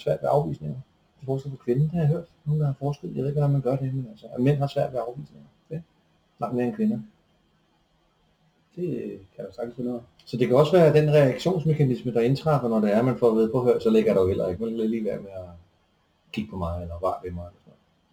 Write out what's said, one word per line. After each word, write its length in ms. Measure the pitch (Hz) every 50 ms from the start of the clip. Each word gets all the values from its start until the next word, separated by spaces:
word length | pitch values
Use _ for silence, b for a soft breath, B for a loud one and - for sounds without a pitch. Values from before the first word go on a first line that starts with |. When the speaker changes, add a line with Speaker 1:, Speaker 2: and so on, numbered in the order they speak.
| -
Speaker 1:
svært 160 | 147 143 -
ved 60 | 139 131
afvisninger. 440 | 131 147 151 160 139 - 151 147 139 131 135 _ _ _ _ _ _
Det 60 | _
er 40 | -
forskel 240 | 127 135 135 135 143
på 60 | 135
kvinden, 260 | - _ 120 120 135 151
det 60 | 156
har 80 | 175 175
jeg 80 | 160 143
hørt. 200 | 160 170 - - _ _ -
Nogen, 160 | 151 151 156
der 60 | 151
har 80 | 139 135 -
forsket. 300 | 139 143 147 - - - -
Jeg 80 | 135
ved 40 | 131 143
ikke, 80 | 143 147
hvordan 120 | 143 143
man 80 | 139 139
gør 160 | 127 123 139
det, 180 | 135 135 131 131
men 120 | 135 123 110
altså, 160 | - - - - -
at 60 | 127
mænd 160 | 123 139 147 135
har 80 | 139
svært 260 | 139 - 143 - -
ved 80 | 131 123 113 120
afvisninger. 380 | 127 143 147 - - 147 143 - _ _ _ -
Ja. 80 | 160 165 170 _ _ _ _ _ _ _ _ _ _ -
Langt 160 | 120 107 123
mere 100 | 123 123
end 80 | 120 110
kvinder. 240 | 110 110 - - - - - _ _ _ _ _ _ _ _ _ _ _ _ _ _ _ _ _ _ _ _ _ _ _ _ _ _ _ _ _ _ _ _ _
Speaker 2:
Det 100 | 180 180 165 131 113 110 104 101 101 - - _
kan 80 | - 107
jeg 100 | 95 -
sagtens 220 | - 117 120 120
finde 140 | - 123 123
ud 60 | 123
af. 40 | 120 120 - _ _ _
Speaker 1:
Så 100 | - -
det 120 | 113 123 107
kan 80 | 120
også 160 | 135 151 151
være 200 | 185 180 165 151 147 151
den 100 | 151 151
reaktionsmekanisme, 1000 | 147 151 143 127 123 - - 170 190 175 139 160 151 147 143 127 123 110 107 123 110
der 60 | 117
indtræffer, 480 | 117 123 139 135 - 156 151 135 120 117
når 120 | 113 110
det 120 | 104 104
er, 100 | 101 110
man 140 | 123 131 120 -
får 120 | 127 117
at 60 | 110
vide, 140 | 110 113 110
"Prøv 100 | 117 131
at 60 | 123
høre, 140 | 123 113 110
så 100 | - 113
lægger 240 | 110 110 107 110 101
du 120 | 95 92
heller 220 | 92 95 - - 92
ikke. 160 | 90 87 113
Man 120 | 113 113
lader 140 | 113 110 110
lige 140 | 117 113 107
være 160 | 98 98 95
med 100 | 98 98
at 180 | 95 92 90 87 87 85 - _ _ _ _ _ _ _ _ _ _ _ _ _
kigge 180 | - 110 104 -
på 60 | -
mig, 260 | 92 87 82 85 87
eller 120 | 87 82 85
røre 200 | 85 92 92 87 - -
ved 60 | 90
mig," 140 | 87 87 85
eller 140 | 87 - _
sådan 120 | _ -
noget. 80 | - _ _ _ _ _ _ _